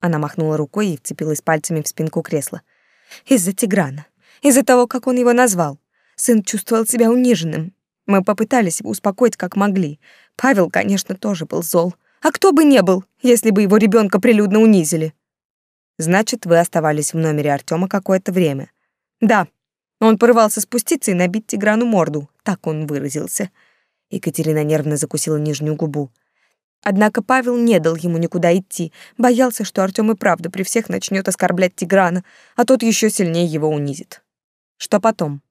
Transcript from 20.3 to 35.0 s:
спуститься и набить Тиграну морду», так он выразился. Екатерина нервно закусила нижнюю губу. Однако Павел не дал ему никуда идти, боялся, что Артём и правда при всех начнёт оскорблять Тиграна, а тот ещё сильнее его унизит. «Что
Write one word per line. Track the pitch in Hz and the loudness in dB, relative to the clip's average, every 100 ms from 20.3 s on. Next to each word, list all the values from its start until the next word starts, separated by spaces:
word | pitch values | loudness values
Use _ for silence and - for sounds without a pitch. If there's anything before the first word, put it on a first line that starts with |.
| 233 220 214 | 4 4 0
спуститься | 202 240 - 311 - | -4 -6 -2 -4 -2
и | |
набить | 180 180 196 - | -2 0 -2 -6
Тиграну | 220 208 214 240 | -4 0 0 0
морду», | 214 160 151 147 _ | 0 0 -2 -10 _
так | - 175 - | -8 -6 -6
он | 156 151 | -6 -6
выразился. | 147 143 143 - - 202 _ _ _ _ _ _ | -6 -6 -8 -8 -8 -8 _ _ _ _ _ _
Екатерина | - - 147 156 151 | -8 -6 -4 -2 -2
нервно | 151 156 147 147 | 0 -2 -2 -4
закусила | 147 151 - 156 | -4 -6 -4 -4
нижнюю | 151 143 151 151 | -2 -4 -4 -4
губу. | 160 147 139 _ _ _ _ _ _ _ - | -4 -4 -8 _ _ _ _ _ _ _ -4
Однако | 196 214 214 | 2 2 0
Павел | 220 262 247 247 | 0 0 0 0
не | 233 202 | 2 2
дал | 156 165 | 2 -2
ему | 170 165 | -4 -2
никуда | 170 180 170 180 | -2 0 2 0
идти, | 185 - 165 _ - _ | -2 -10 -10 _ -20 _
боялся, | 240 240 254 233 | 0 2 0 -2
что | 202 - | -6 -4
Артём | 190 190 214 | -4 -2 -2
и | |
правда | 226 208 170 170 | 0 0 0 -4
при | 185 | -8
всех | 185 233 220 | -4 -4 -4
начнёт | 190 - 190 190 | -8 -4 -4 -4
оскорблять | 185 180 180 180 | -2 -2 0 -2
Тиграна, | - 175 196 185 175 - _ _ | -2 0 2 2 0 -8 _ _
а | - | -4
тот | 240 262 | 2 2
ещё | 226 214 220 | 2 0 0
сильнее | - 180 165 | 0 -2 0
его | 175 156 156 | -2 -2 -2
унизит. | 151 143 143 - - _ _ _ _ _ _ | -2 -4 -8 -14 -20 _ _ _ _ _ _
«Что | - 214 | -4 0